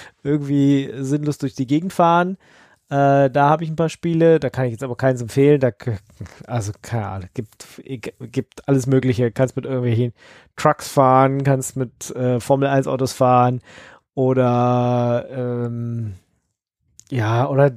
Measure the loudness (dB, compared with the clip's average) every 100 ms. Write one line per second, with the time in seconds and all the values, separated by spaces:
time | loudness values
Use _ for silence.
0 | -20 _ -4 -4 0 2 4 2 0 -8
1 | -4 -2 -2 -4 -6 -6 -2 -2 -2 0
2 | 2 2 0 -6 _ _ _ _ -6 0
3 | 4 4 2 2 2 2 -2 -4 -4 -4
4 | -2 2 4 4 0 -4 -4 -4 -8 -2
5 | 0 0 -2 2 4 4 2 -2 -6 -8
6 | _ -20 -20 -18 -8 -6 -6 -10 -8 -6
7 | -6 -8 -12 -12 -14 _ -20 -20 -14 -12
8 | -12 -14 -10 -8 -8 -10 -2 0 2 0
9 | 2 0 -2 0 -4 -4 -6 -4 -2 0
10 | -2 -6 -20 -20 _ -2 0 0 -2 2
11 | 4 6 4 2 0 0 -2 -6 -8 -10
12 | -14 -4 -2 -2 0 0 2 0 0 -2
13 | -4 0 4 4 4 0 -10 -20 -20 -20
14 | _ -2 0 2 2 2 2 2 0 0
15 | 0 -2 -4 -8 -6 -6 -6 -6 -8 -6
16 | -8 -12 _ _ _ _ _ _ _ _
17 | -10 -4 -2 0 0 2 2